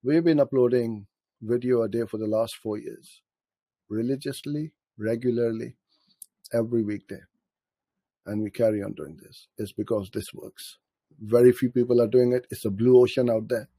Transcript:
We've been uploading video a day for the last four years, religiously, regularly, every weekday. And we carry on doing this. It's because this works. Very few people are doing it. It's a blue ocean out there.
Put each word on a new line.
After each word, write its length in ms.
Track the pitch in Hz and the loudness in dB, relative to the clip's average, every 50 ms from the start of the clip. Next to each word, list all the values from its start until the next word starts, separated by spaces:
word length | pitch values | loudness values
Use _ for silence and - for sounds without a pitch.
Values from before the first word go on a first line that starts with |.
We've 220 | - 127 151 170 170 | 0 2 0 2 4
been 160 | 170 160 147 | 4 4 4
uploading 680 | 139 123 135 131 123 120 123 123 117 117 113 104 101 _ _ _ _ _ _ _ | 2 2 4 2 4 4 4 0 0 -2 -6 -10 -14 _ _ _ _ _ _ _
video 400 | 113 107 120 120 123 127 127 117 | -4 -4 -4 -2 0 0 0 0
a 80 | 113 104 | 0 -2
day 160 | 98 117 113 95 | -2 -4 -4 -4
for 80 | - | -6
the 100 | 107 110 | -6 -4
last 280 | 107 107 110 113 113 - - _ | -2 0 0 -2 -2 -6 -10 _
four 140 | 110 107 | -8 -8
years, 440 | 107 - - 110 - _ - - _ _ _ _ _ _ _ _ _ _ _ _ _ _ _ | -8 -10 -14 -16 -16 _ -20 -20 _ _ _ _ _ _ _ _ _ _ _ _ _ _ _
religiously, 840 | 104 110 117 123 135 139 - 143 131 - - 147 147 147 156 156 _ _ _ _ _ | -6 -6 -4 -4 -6 -6 -6 -10 -10 -10 -10 -8 -8 -8 -8 -10 _ _ _ _ _
regularly, 800 | - 107 110 120 117 123 123 117 117 117 117 113 110 117 117 - _ _ _ _ _ _ _ _ _ - _ _ _ _ - - | -8 -4 -4 -4 -2 -2 -2 0 0 -2 -2 -4 -6 -10 -12 -14 _ _ _ _ _ _ _ _ _ -20 _ _ _ _ -4 -4
every 300 | 117 113 117 120 113 107 | -2 -2 0 -2 -2 -2
weekday. 360 | 101 104 101 _ - 101 - - _ _ _ _ _ _ _ _ _ _ _ _ _ _ _ _ _ _ _ _ | -2 -6 -8 _ -14 -16 -16 -16 _ _ _ _ _ _ _ _ _ _ _ _ _ _ _ _ _ _ _ _
And 160 | - 104 107 | -8 -6 -6
we 80 | 107 104 | -6 -6
carry 320 | - - 117 110 107 104 | -2 0 0 0 0 -2
on 120 | 98 104 101 | -4 -8 -10
doing 240 | - 76 71 80 - | -12 -14 -14 -16 -20
this. 260 | - - - - - _ _ | -20 -20 -20 -20 -20 _ _
It's 160 | - 107 98 - | -12 -12 -10 -8
because 360 | - 104 - 113 104 98 95 - | -10 -4 -4 -4 -4 -4 -6 -10
this 180 | 107 104 - - | -10 -10 -10 -16
works. 440 | - - - _ - - - - _ _ _ _ _ _ _ _ _ | -18 -18 -18 _ -18 -20 -20 -20 _ _ _ _ _ _ _ _ _
Very 320 | 110 104 113 120 123 123 | -4 2 4 8 8 8
few 180 | 123 - 131 120 | 8 6 -2 -2
people 300 | - 127 120 123 123 120 | 0 -2 0 2 4 2
are 80 | 117 | 2
doing 240 | 110 117 123 123 123 | 4 4 4 4 4
it. 160 | 123 127 123 _ | 0 -2 -4 _
It's 140 | 117 - - | -16 -6 -6
a 60 | 107 | -6
blue 320 | 98 98 113 123 127 123 | -2 2 4 6 8 8
ocean 280 | 123 123 - 135 123 120 | 6 6 2 -2 0 0
out 200 | 113 110 110 110 | 0 -2 -2 -4
there. 180 | 123 113 - _ _ | -6 -8 -8 _ _